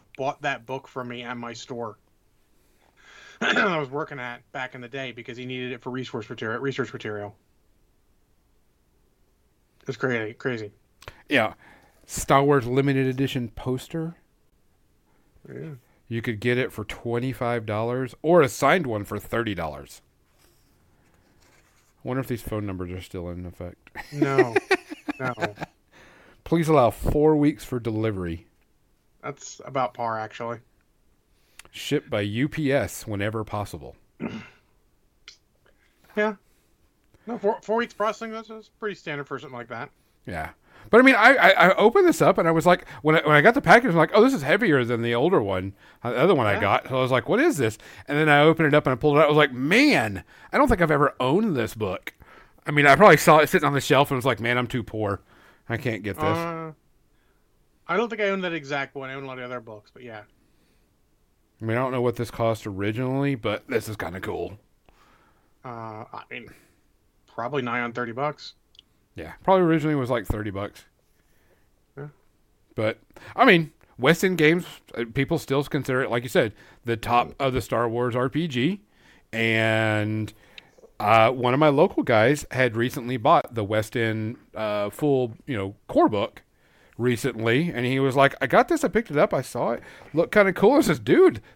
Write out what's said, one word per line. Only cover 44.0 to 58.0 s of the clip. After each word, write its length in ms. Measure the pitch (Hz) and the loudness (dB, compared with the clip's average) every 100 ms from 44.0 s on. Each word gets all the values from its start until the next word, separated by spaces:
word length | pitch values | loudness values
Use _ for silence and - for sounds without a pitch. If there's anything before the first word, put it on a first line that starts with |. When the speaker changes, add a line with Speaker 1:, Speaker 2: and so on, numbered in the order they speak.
| 160 | 4
Speaker 2:
"Oh, 100 | 220 | 6
this 120 | 247 | 4
is 80 | 262 | 4
heavier 420 | 139 190 214 143 | 0 2 4 2
than 180 | 117 120 | 2 0
the 120 | 117 | 0
older 260 | 117 151 185 | 0 2 2
one, 340 | 104 95 98 - - _ | 0 -2 -4 -10 -20 _
uh, 80 | 120 | -4
the 80 | 120 | 2
other 160 | 160 | 4
one 120 | 165 110 | 4 4
I 80 | |
Speaker 1:
Yeah. 60 | 101 | 2
Speaker 2:
got." 280 | 101 120 - | 2 0 0
So 100 | 131 | -2
I 20 | |
was 80 | 127 | 0
like, 180 | 127 117 | 0 0
"What 120 | 196 | 2
is 160 | 339 196 | 2 2
this?" 220 | 113 - - - - | -2 -4 -18 -20 -4
And 120 | 147 | 0
then 100 | 156 | 4
I 120 | 143 | 6
opened 280 | 151 160 156 | 6 4 4
it 60 | |
up, 120 | 147 147 | 4 2
and 60 | |
I 40 | 127 | 0
pulled 200 | 151 143 | 2 4
it 40 | |
out. 60 | 151 | 4
I 20 | |
was 80 | 151 | 6
like, 160 | 147 | 4
"Man, 720 | 123 139 208 294 175 110 92 - - - | 2 0 4 4 2 0 -6 -12 -20 -4
I 60 | 226 | 0
don't 100 | 277 | 2
think 140 | 220 | 2
I've 80 | 165 | 2
ever 240 | 147 143 - | 2 0 0
owned 360 | 127 170 226 143 | 0 2 2 -2
this 180 | 110 | -4
book." 380 | 110 104 92 - - - - - _ - | -4 -4 -4 -10 -20 -20 -20 -20 _ -4
I 40 | |
mean, 160 | 147 143 | 2 6
I 100 | 139 | 8
probably 200 | 208 156 | 10 8
saw 220 | - 156 | 8 6
it 100 | 151 | 6
sitting 180 | 185 147 | 2 0
on 60 | |
the 60 | 139 | -2
shelf 300 | - 135 143 | 2 2 4
and 60 | 135 | 0
was 100 | 127 | -2
like, 140 | 113 | -2
"Man, 180 | 117 123 | -2 -2
I'm 80 | 120 | -2
too 160 | 127 | -6
poor. 380 | 107 110 104 98 _ _ _ _ _ | -8 -6 -4 -4 _ _ _ _ _
I 100 | 113 | -6
can't 240 | 127 110 | -4 -6
get 140 | 101 92 | -8 -4
this." 80 | |
Speaker 1:
Uh, 480 | 156 165 170 165 160 156 _ _ _ _ _ _ _ _ _ _ - | -2 -2 -4 -8 -12 -16 _ _ _ _ _ _ _ _ _ _ -4
I 80 | |
don't 120 | 175 | -2